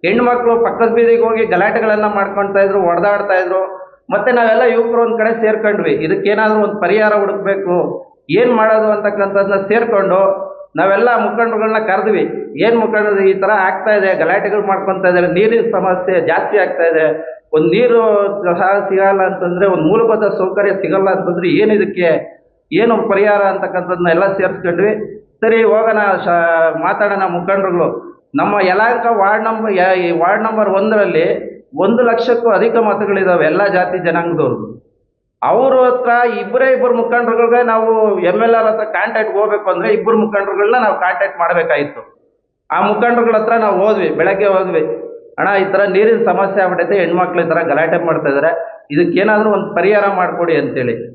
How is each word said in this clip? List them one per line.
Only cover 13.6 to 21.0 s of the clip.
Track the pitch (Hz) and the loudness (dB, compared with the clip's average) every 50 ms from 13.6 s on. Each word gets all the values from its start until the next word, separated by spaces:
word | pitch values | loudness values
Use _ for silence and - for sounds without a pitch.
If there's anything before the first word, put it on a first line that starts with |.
| 185 190 - - - 214 | 0 0 -2 -2 -2 0
ಇದೆ, | 214 208 196 190 185 | 0 2 2 0 0
ಗಲಾಟೆಗಳು | - 165 160 185 208 - 202 196 214 | 0 0 0 0 -2 -2 -2 -2 -2
ಮಾಡ್ಕೊಂತ | 202 196 190 185 190 190 190 185 185 | 0 -2 -2 -2 -2 -4 -4 0 0
ಇದ್ದಾರೆ, | 180 180 175 175 | 2 2 2 2
ನೀರಿನ | 175 175 180 214 220 233 226 - 226 | 2 2 2 2 2 2 0 0 0
ಸಮಸ್ಯೆ | 208 190 185 190 180 180 - 196 190 175 | -2 -2 0 0 -2 -2 -2 -2 0 0
ಜಾಸ್ತಿ | 160 160 160 185 - - - 208 | 0 0 -2 -2 -2 0 0 0
ಆಗ್ತಾ | 180 - - - | 0 0 -2 -2
ಇದೆ, | 165 165 160 156 160 151 - - - - - - _ _ | 0 0 2 2 0 0 -2 -4 -8 -12 -16 -18 _ _
ಒಂದ್ | - 156 160 | 0 0 2
ನೀರು | 165 175 214 247 240 233 233 226 214 208 202 202 202 202 202 180 175 175 175 | 2 2 2 2 4 4 4 2 2 2 2 0 -2 -4 -4 -2 -2 -2 0
ಸಹ | 190 185 202 202 196 196 | 0 0 0 0 0 -2
ಸಿಗಲ್ಲ | 190 190 196 196 196 196 | 0 2 2 2 2 2
ಅಂತಂದ್ರೆ, | 190 185 180 175 180 175 175 180 202 | 0 -2 -2 -4 -4 -4 0 0 0
ಒಂದ್ | 196 185 165 156 | 2 2 2 2
ಮೂಲಭೂತ | 160 202 233 233 220 220 214 214 196 | 2 2 2 2 2 2 2 0 -2
ಸೌಕರ್ಯ | - - 185 185 190 208 202 202 190 | 0 -2 -4 -2 -2 -2 0 0 -2
ಸಿಗಲ್ಲ | 196 - 156 180 190 | -2 -2 -2 0 0